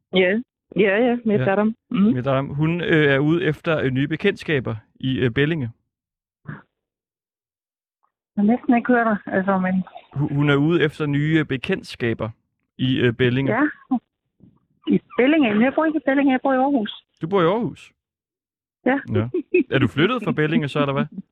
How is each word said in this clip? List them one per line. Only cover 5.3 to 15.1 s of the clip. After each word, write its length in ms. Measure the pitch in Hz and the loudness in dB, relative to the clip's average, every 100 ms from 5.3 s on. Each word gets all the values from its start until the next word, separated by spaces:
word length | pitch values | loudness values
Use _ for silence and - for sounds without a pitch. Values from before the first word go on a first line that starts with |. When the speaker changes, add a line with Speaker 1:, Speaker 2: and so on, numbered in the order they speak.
Speaker 2:
Bellinge. 400 | 117 143 165 120 - _ _ _ _ _ _ - - - _ _ _ _ _ _ _ _ _ _ _ _ _ _ _ _ - | 0 -2 -2 -6 -10 _ _ _ _ _ _ -18 -18 -20 _ _ _ _ _ _ _ _ _ _ _ _ _ _ _ _ -2
Speaker 3:
Jeg 60 | |
har 0 | |
næsten 320 | 202 240 - 240 | 2 2 2 2
ikke 160 | 233 | 2
hørt 140 | 247 226 | 2 2
dig, 100 | 208 - | -2 -2
altså, 240 | 202 185 190 | -4 0 0
men 260 | 185 185 185 - - | 0 -2 -4 -10 -12
Speaker 2:
Hu-, 220 | 139 151 | -6 -2
hun 160 | 143 147 | 0 2
er 60 | 143 | 2
ude 260 | 151 170 | 2 2
efter 220 | 151 - 151 | 0 -2 -4
nye, 300 | 143 151 160 | -2 0 0
øh, 40 | 151 | 0
bekendtskaber 840 | 135 - 190 - - 117 113 110 - _ _ _ - | -4 -4 -6 -8 -6 -4 -4 -6 -10 _ _ _ -4
i, 220 | 127 131 | -2 2
øh, 120 | 120 | 0
Bellinge. 400 | 117 127 123 139 233 | 2 0 0 0 0
Speaker 3:
Ja. 40 | 302 - - 247 - _ _ _ _ _ _ _ - | -2 -4 -6 -6 -6 _ _ _ _ _ _ _ -2
I 140 | 185 - | -2 -2